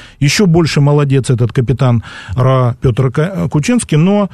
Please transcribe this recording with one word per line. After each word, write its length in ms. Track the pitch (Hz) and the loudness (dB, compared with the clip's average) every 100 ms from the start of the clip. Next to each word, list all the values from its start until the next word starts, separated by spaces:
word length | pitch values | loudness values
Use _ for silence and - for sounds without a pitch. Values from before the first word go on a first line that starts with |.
| - - | -16 -4
еще 260 | 143 - 202 | -2 2 2
больше 360 | 160 160 - | 2 2 2
молодец 480 | 143 147 143 135 123 | 2 2 2 0 0
этот 240 | 117 117 | 0 0
капитан 480 | - 113 123 131 117 - - - | 0 -2 0 0 0 -4 -14 -8
ра 420 | - 127 131 123 117 | -2 0 2 0 0
Петр 280 | 135 117 131 | -2 0 -2
Ка-, 380 | 135 160 185 165 | -2 -4 -4 -4
Кучинский, 480 | 156 143 247 - 151 | -2 0 -2 0 0
но, 320 | 175 208 196 | 2 2 -2